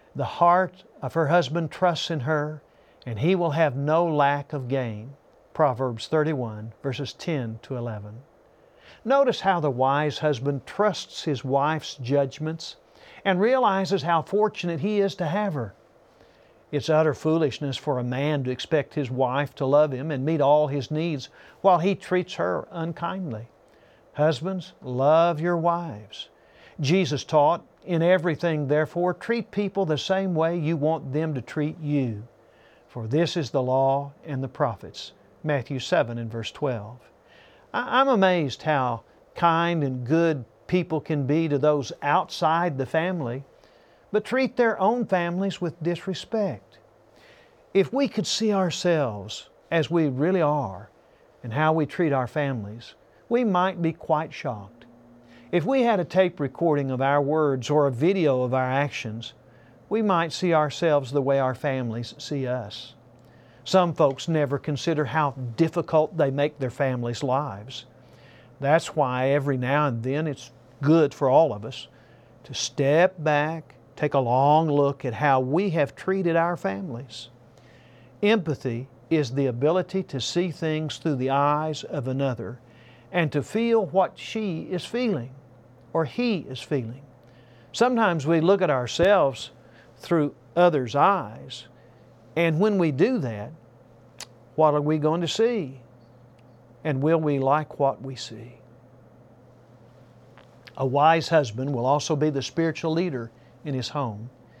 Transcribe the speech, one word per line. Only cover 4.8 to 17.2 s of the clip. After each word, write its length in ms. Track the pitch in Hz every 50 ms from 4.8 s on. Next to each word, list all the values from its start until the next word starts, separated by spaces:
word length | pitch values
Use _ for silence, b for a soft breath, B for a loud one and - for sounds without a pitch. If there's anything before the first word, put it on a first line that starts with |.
| 127 117 107 104 110 135 139 - _ _ _ _ _ _ -
Proverbs 540 | - 156 139 120 110 135 127 120 113 - -
thirty-one, 640 | - 156 151 156 156 135 123 113 107 107 107 117 - _ -
verses 300 | 139 120 - 143 127 -
ten 480 | - - - 165 143 120 113 113 110 -
to 140 | - 135
eleven. 460 | 123 120 120 110 104 101 104 110 117 139 _ _ _ _ _ _ B B B B B B B B B B
Notice 380 | 220 269 277 277 262 - - -
how 180 | 190 190 175
the 100 | 151 147
wise 480 | 127 123 131 135 139 147 151 151 143 -
husband 480 | - 151 147 117 127 139 143 135 -
trusts 560 | - - - 208 214 180 - - - - - -
his 220 | 165 143 123 -
wife's 500 | 131 131 139 139 151 160 156 - - -
judgments 800 | - 127 117 139 143 139 135 - - 151 156 165 165 - - - - _ B B B B B B B B
and 160 | 202 185 180
realizes 640 | 202 233 262 262 254 214 190 190 190 139 196 175 127
how 200 | 165 170 160 151
fortunate 580 | - - 208 208 214 214 - - 175 170 147
he 180 | 143 208 214 208
is 160 | 196 196 190
to 100 | - 175
have 280 | 151 160 208 208 202 160
her. 200 | 143 117 101 - _ _ _ _ _ _ _ b b b b b b b b b b b b
It's 200 | - 147 - -
utter 240 | 160 151 160 156 131
foolishness 640 | -